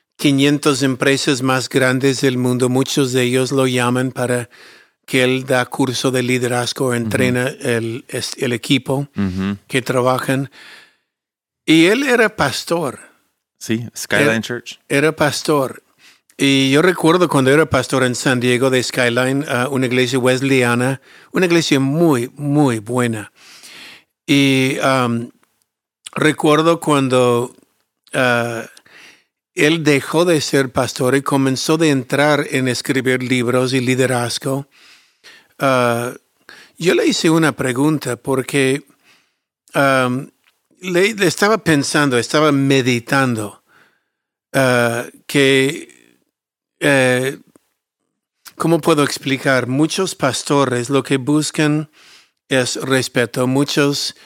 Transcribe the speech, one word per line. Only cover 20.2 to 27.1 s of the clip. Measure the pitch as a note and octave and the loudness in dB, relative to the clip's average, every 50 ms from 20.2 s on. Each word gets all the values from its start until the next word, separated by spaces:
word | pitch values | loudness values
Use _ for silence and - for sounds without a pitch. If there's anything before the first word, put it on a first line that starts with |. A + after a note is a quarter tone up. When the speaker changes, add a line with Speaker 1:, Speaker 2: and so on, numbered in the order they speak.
| A#2+ B2+ B2+ C3 C3+ C3+ C3+ C3 B2 A#2+ A#2+ A#2+ B2 C3 C3+ - _ - - - - _ | 2 2 0 2 0 0 2 2 2 2 2 0 0 -2 -2 -4 _ -20 -20 -20 -16 _
Speaker 1:
una | - F3+ F#3 | -2 0 0
iglesia | F3 E3+ E3+ D#3 - D3+ C3+ | 2 2 2 2 2 0 0
muy, | C3+ C3+ C#3+ D#3+ F3 E3 C#3+ A#2+ A#2 B2+ _ | 2 0 0 2 2 2 2 2 -2 -4 _
muy | - C#3+ C#3+ C#3+ D3 D3 C3 A#2 | -8 -4 0 2 2 2 2 0
buena. | A2 G2+ A2 B2 B2+ B2 A#2 A2+ A2 G2+ - _ _ - - - - - - - - - - - - _ _ _ _ - | -2 -6 -6 -2 -2 -2 -2 -2 -6 -10 -14 _ _ -20 -20 -20 -20 -20 -20 -20 -20 -20 -20 -20 -20 _ _ _ _ -2
Y, | - C#3 C#3 C#3 C3+ C3+ C3 C3 C3 C#3+ | 0 2 2 4 2 2 2 0 0 -2
um, | - - C3+ C3+ C3 B2 A#2+ A#2 A#2 A#2+ A#2+ _ _ _ _ _ _ _ _ _ _ _ _ _ _ - - - | -2 0 0 0 2 0 0 -2 -4 -6 -8 _ _ _ _ _ _ _ _ _ _ _ _ _ _ -20 -10 -4
recuerdo | - - D3+ B2+ - - D3+ D3 D3+ D#3+ E3 E3+ E3 | 0 0 0 0 2 2 2 4 4 4 2 2 0
cuando, | - D#3+ D3 C#3 C3+ B2+ | 0 0 0 2 2 2